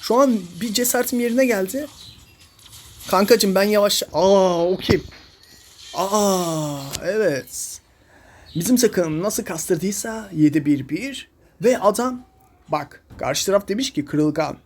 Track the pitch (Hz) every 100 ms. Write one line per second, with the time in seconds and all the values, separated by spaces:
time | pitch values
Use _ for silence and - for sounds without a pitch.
0 | - 226 277 220 175 175 233 208 247 247
1 | 247 240 240 233 262 208 190 254 294 -
2 | - - - _ - _ - - - -
3 | - 185 202 233 208 190 202 208 202 -
4 | - 147 185 196 185 175 170 185 - 190
5 | - - - _ - - - - - -
6 | 190 208 202 185 170 160 151 143 139 -
7 | 175 214 202 135 - - - - _ _
8 | _ - _ - - 156 170 247 233 196
9 | 165 156 196 - - 160 - 175 185 202
10 | 233 220 208 165 151 151 143 143 127 156
11 | 262 262 - _ _ _ 202 240 196 208
12 | 247 247 - _ _ _ _ 151 147 -
13 | _ - 123 - - 196 196 202 269 -
14 | 147 147 151 151 147 -